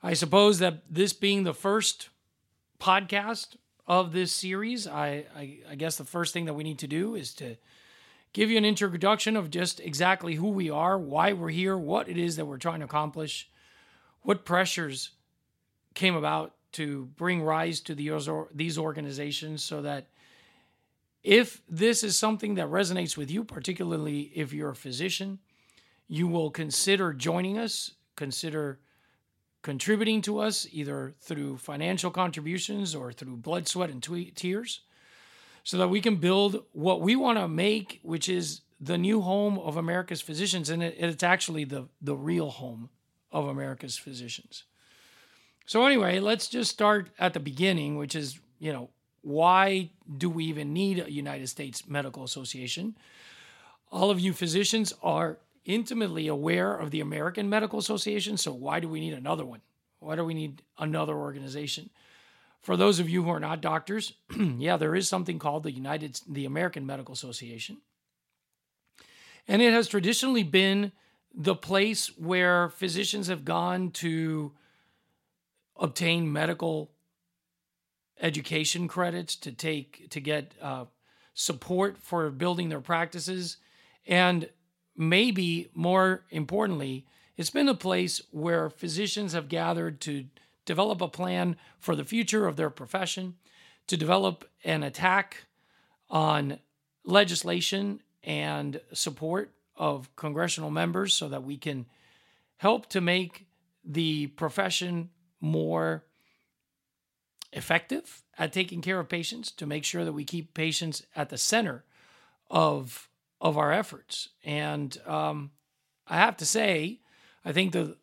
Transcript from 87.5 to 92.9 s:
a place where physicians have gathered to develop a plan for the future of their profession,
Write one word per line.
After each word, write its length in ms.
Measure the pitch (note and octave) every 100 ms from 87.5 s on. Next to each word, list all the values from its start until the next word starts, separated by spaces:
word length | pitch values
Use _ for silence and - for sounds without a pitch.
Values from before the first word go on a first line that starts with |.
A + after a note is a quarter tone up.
| C#4+ C#4+
a 40 |
place 480 | B3 F#3 F3+ F3+ - -
where 380 | D#3 E3 E3+ D#3
physicians 640 | - F3 D#3+ G#3 - G3+
have 160 | E3 C#3+
gathered 540 | E3 E3 E3+ E3 D3
to 240 | - C#3+ C3 _ _ _ -
develop 360 | E3+ G#3 G3
a 60 | F3
plan 480 | - F3+ F3+ F3 E3 - _
for 160 | - D#3
the 80 |
future 420 | C#3+ A3+ A3 G#3+ G3
of 120 | C#3+
their 120 | D#3
profession, 640 | D3 B2+